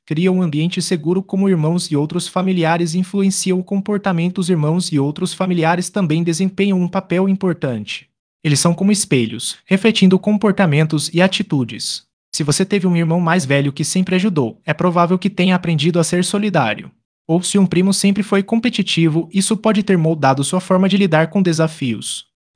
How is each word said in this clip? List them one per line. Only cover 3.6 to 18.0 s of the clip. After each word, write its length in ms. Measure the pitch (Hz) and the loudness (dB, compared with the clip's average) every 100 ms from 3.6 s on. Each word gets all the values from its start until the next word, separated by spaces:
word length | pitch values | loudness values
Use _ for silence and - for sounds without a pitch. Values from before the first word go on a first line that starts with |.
o 40 | |
comportamento. 760 | 180 202 196 208 202 170 170 180 | -2 -4 -2 -4 -2 0 -2 -2
Os 100 | 175 | -2
irmãos 420 | 175 147 170 180 | 0 0 0 0
e 80 | 151 | 0
outros 340 | 139 151 180 | -2 -2 -6
familiares 560 | - 185 180 160 175 180 | -4 -2 0 0 0 -2
também 340 | - 185 156 | -2 0 0
desempenham 580 | 170 165 190 190 202 185 | 0 0 -2 0 0 0
um 80 | 175 | 0
papel 400 | 190 185 175 190 | -4 -2 0 0
importante. 800 | 190 190 165 143 113 107 - - _ _ _ | 0 -2 -2 -4 -6 -8 -12 -14 _ _ _
Eles 160 | 160 143 | -2 2
são 140 | 175 | 2
como 180 | 170 190 | 2 2
espelhos, 640 | 208 - 135 113 113 - - - | 2 2 0 0 -4 -10 -10 -2
refletindo 540 | 190 226 226 190 185 | 0 2 4 4 4
comportamentos 880 | 208 208 208 190 190 143 160 156 139 | 2 0 0 2 2 2 2 0 -2
e 80 | 170 | 0
atitudes. 920 | 185 180 196 147 117 117 - - _ _ _ - | 0 0 -2 -2 -4 -6 -10 -10 _ _ _ -6
Se 60 | |
você 240 | 147 147 190 | -2 0 0
teve 220 | 208 185 | 0 0
um 100 | 175 | 0
irmão 220 | 165 170 | 0 0
mais 260 | 170 180 135 | 0 0 2
velho 260 | 139 143 | 0 0
que 140 | 139 151 | -2 -4
sempre 300 | 185 185 185 | -2 0 0
ajudou, 440 | 208 160 120 - - | 0 0 -2 -4 -6
é 80 | |
provável 460 | 151 180 175 175 180 | -2 0 2 2 2
que 100 | 196 | -2
tenha 240 | 190 180 | 0 0
aprendido 460 | 180 175 160 151 175 | 2 0 0 2 2
a 40 | |
ser 220 | 165 180 180 | 0 0 -2
solidário. 640 | 202 208 170 117 107 - - _ _ - | -2 0 0 0 -2 -8 -20 _ _ -2
Ou 140 | 165 | -2
se 140 | 180 202 | 0 2
um 80 | 185 | 2
primo 280 | 175 190 | 2 2
sempre 300 | 196 | 2